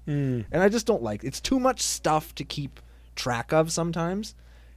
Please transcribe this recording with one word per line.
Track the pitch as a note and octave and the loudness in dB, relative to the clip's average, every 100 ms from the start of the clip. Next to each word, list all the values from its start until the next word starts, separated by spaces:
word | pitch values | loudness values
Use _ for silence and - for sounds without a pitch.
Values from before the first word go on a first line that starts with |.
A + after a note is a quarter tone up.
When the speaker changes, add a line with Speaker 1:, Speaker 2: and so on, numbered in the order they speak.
| - | -4
Speaker 1:
Mm. | C#3+ C#3 B2 G#2 | -2 0 -2 -2
Speaker 2:
And | D#3 | 4
I | G3 | 4
just | A3+ - | 4 0
don't | G3+ | 0
like, | A2+ G#2 | 0 -4
it's | B2+ - | -6 -6
too | - C4+ | 0 2
much | B3+ B3+ | 2 2
stuff | - - E3 D#3 - - | -2 -2 2 2 0 -10
to | |
keep | C#3 - C3+ - - - - - | -8 -6 -8 -10 -20 -20 -16 -6
track | - A#2+ - | -2 -2 2
of | D#3+ D#3+ | 2 2
sometimes, | - E3+ E3+ E3+ G3 A3 - - - - | 0 -2 0 -2 -2 -6 -12 -20 -20 -20